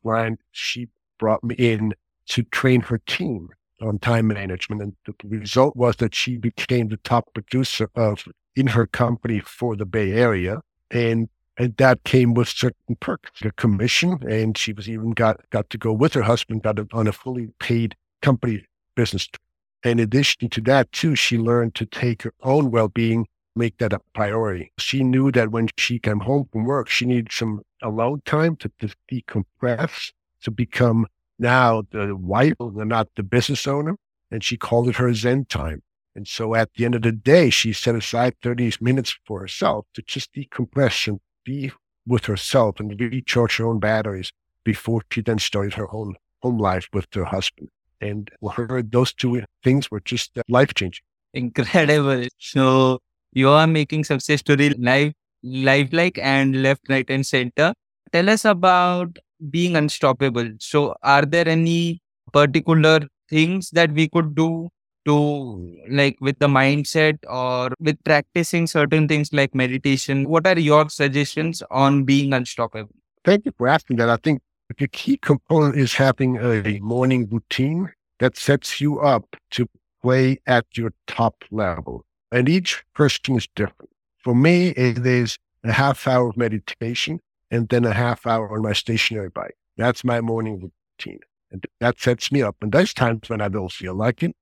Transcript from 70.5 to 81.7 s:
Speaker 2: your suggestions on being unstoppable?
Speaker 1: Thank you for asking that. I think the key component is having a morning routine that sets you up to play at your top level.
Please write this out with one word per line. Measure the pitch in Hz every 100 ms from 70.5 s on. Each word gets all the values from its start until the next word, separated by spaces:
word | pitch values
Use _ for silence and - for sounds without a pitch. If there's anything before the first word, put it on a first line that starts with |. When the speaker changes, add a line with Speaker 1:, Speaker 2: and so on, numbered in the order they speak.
| 170
Speaker 2:
your | 151 151 147
suggestions | - 139 139 139 156 165 165 -
on | 131 139 143
being | 135 139 139
unstoppable? | 131 123 - 113 110 104 _ _ _
Speaker 1:
Thank | - 208 -
you | -
for | 123
asking | 151 - 120
that. | 117
I | 117
think | 160 139 - _ - -
the | 139
key | - - 277
component | - 139 - 160 147 143
is | 123 -
having | 135 - 131 120
a | 120 110 104 104
morning | 104 120 131 127 107
routine | 113 - - 135 170 190 - _ -
that | 127 -
sets | - 139 - -
you | 143 143
up | 147 117 - - _
to | - 120 _ _ _
play | 127 131 131 135 -
at | 120 - -
your | 113 - -
top | - 113 - -
level. | 107 95